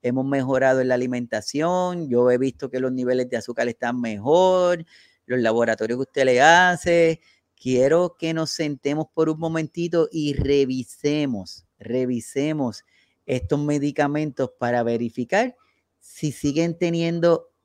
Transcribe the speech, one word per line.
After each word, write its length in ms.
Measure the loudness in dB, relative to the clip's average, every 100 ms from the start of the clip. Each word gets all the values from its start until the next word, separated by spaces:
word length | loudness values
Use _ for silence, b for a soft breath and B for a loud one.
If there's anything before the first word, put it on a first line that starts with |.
hemos 220 | -2 -2
mejorado 560 | -2 -2 0 2 2 2
en 80 | 2
la 60 |
alimentación, 1120 | 0 0 -4 -4 -6 -6 -2 0 0 -2 -4 -2
yo 220 | 2 4
he 80 | 2
visto 320 | 0 -4 -8
que 100 | -4
los 100 | -4
niveles 380 | -2 -2 -2 -2
de 80 | -6
azúcar 320 | -6 -6 -6
están 320 | -4 -4 -4
mejor, 840 | -4 -4 2 4 4 4 2 0 -6 b b b -4
los 100 | 0
laboratorios 560 | 2 2 0 0 -2 -4
que 60 |
usted 220 | -4 0
le 160 | 2 6
hace. 800 | 6 6 4 0 0 4 4 0 b b _
Quiero 600 | _ -2 2 4 4 2 -4
que 160 | -6
nos 160 | -4 -4
sentemos 560 | -4 -6 -4 -4 -4 -4
por 140 | 0 0
un 100 | 0
momentito 680 | -4 -4 -4 -6 -2 0 0
y 220 | -2 -4
revisemos, 1300 | -2 2 2 2 -2 -8 -6 -2 0 -2 -4 -8 -18 _ _
revisemos 1040 | -4 -2 -2 -4 -4 -4 -2 -2 -4 -6 _ _ _ _ -6
estos 340 | -4 -2 -2
medicamentos 880 | 0 0 -2 0 0 0 -4 -4 -6 _
para 240 | -2 0
verificar 720 | 0 -2 -4 -6 -2 0 0 -6 _ _ _ _
si 320 | -20 -8 -8
siguen 440 | -2 -2 0 -2 -2
teniendo 760 | -2 0 -2 2 2 2 -2 _